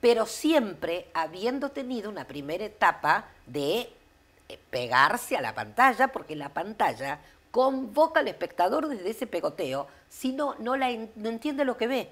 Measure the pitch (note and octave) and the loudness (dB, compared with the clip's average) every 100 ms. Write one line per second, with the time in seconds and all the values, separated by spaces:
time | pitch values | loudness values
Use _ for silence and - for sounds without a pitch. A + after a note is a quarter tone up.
0 | A#3+ A#3 G#3+ - D#4 D#4 A3 E3 E3 F3 | 6 4 2 0 4 4 2 -4 -6 -6
1 | - - D#3+ F3 A3 C4+ C#4 C#4+ B3+ B3 | -4 -4 -4 -2 -4 -2 -6 -6 -6 -6
2 | G3+ G3 C3 D3 C#3+ E3+ G#3 - F#3+ - | -6 -8 -10 -10 -6 -6 -6 4 4 4
3 | D3 F3+ - - - C3 C#3+ G3+ B3+ - | 2 2 0 -20 -10 -4 0 0 -2 -14
4 | _ _ _ _ _ - _ B2+ B2 B2 | _ _ _ _ _ -20 _ -6 2 6
5 | C#3+ A3+ - D#3+ A#2+ A2 G#2+ G#2+ C4 A3 | 6 4 -2 -2 -2 -6 -8 4 4 6
6 | B3+ - - D#3 C#3+ - F3+ G#3+ F3 E3+ | 2 2 -8 -10 -8 -6 -8 0 0 0
7 | C#3 D3+ - _ _ A#3 C4 C4+ B3+ G#3 | -6 -8 -12 _ _ 2 2 2 -4 2
8 | D#4 D4+ G3 - E3+ - F3+ C4+ D#4 B3 | 4 4 -2 -4 -8 0 0 2 -2 -4
9 | F3+ A3 A#3+ F3 E3 D3+ D3+ C3+ C#3 - | -6 -6 -6 -4 -4 -4 -4 -4 -8 -14
10 | _ - C4 C4 D4 - A3+ C4+ C4 A#3+ | _ -8 -6 -2 -4 -4 -4 -2 -2 -4
11 | A3 A3 G#3+ A3+ D4 C#4+ C#4 A#3 A3+ C4 | -8 -8 -6 -4 -4 -2 -2 0 0 -2
12 | F#3+ | -4